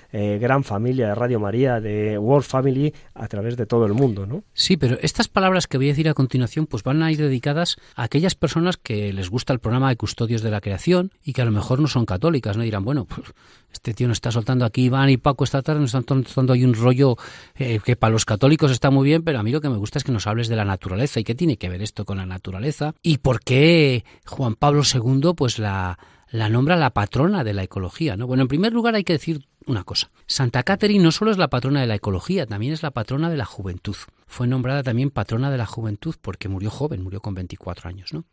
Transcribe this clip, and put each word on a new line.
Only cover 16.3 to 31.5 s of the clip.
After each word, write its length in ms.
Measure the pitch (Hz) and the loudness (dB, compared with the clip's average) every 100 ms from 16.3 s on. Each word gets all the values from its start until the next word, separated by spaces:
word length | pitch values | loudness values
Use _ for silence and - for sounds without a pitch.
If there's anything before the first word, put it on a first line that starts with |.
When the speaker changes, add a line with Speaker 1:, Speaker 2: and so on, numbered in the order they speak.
| - 131 | 0 4
Speaker 2:
ahí 120 | 127 | 4
un 100 | 127 | 4
rollo, 420 | 113 120 127 139 117 - - - | 4 4 6 4 2 -4 -20 -16
eh, 260 | - 131 110 | -6 -2 -2
que 120 | - 120 | 0 2
para 160 | 113 | 4
los 120 | 113 | 4
católicos 460 | - 107 135 156 143 | 2 2 4 4 4
está 200 | 127 143 | 4 4
muy 180 | 135 139 | 4 4
bien, 140 | 160 | 2
pero 160 | 165 135 | 2 -2
a 40 | |
mí 100 | 107 | 0
lo 80 | 143 | -2
que 80 | 147 | -2
me 80 | 117 | -2
gusta 220 | 101 147 | -2 -4
es 60 | |
que 80 | 135 | -2
nos 140 | 117 107 | -2 -2
hables 220 | 110 113 | -2 -2
de 80 | 113 | 0
la 80 | |
naturaleza. 560 | 101 95 - 92 139 - | 0 -2 -4 -2 -2 -2
¿Y 40 | |
qué 100 | 110 | -4
tiene 220 | 117 175 123 | 0 0 0
que 120 | 92 | -4
ver 140 | 90 | -6
esto 220 | 104 - | -8 -8
con 140 | 104 98 | -8 -6
la 80 | 92 | -6
naturaleza? 680 | 92 - 92 127 147 151 - | -8 -8 -6 -6 -4 -6 -4
¿Y 160 | - 147 | 0 0
por 220 | 147 117 | 2 0
qué 640 | - 127 151 170 143 127 - - - | 2 4 6 6 4 2 -4 -14 -14
Juan 280 | - 127 | -6 -4
Pablo 300 | 107 147 147 | 0 2 4
segundo, 500 | 139 131 117 135 156 | 2 2 2 2 2
pues, 240 | 170 127 - | 2 0 -2
la, 400 | 107 98 92 87 - _ _ | -2 -2 -4 -6 -12 _ _
la 180 | 113 107 | -2 0
nombra 280 | 117 139 180 | 2 4 4
la 140 | 139 | 2
patrona 540 | - 104 - 160 202 | 0 -2 2 2 2
de 100 | 113 | 0
la 80 | 98 | -2
ecología, 540 | 92 - 92 - 160 95 | -4 -6 -8 -4 -4 -4
¿no? 100 | 123 | -2
Bueno, 160 | 127 | 0
en 60 | 131 | 2
primer 240 | 143 208 | 2 0
lugar 220 | 233 233 | 0 0
hay 100 | 220 | 0
que 100 | 196 | 0
decir 320 | 165 - 156 - _ - | -2 -2 -6 -8 _ -6
una 180 | 117 | -6
cosa. 260 | - - - _ - | -4 -6 -6 _ -6
Santa 360 | - 127 127 | -2 0 0
Catherine 420 | 123 196 208 202 | 0 0 2 4
no 80 | 170 | 4
solo 180 | 156 214 | 4 0
es 80 | 196 | 2
la 100 | |
patrona 320 | 165 | 0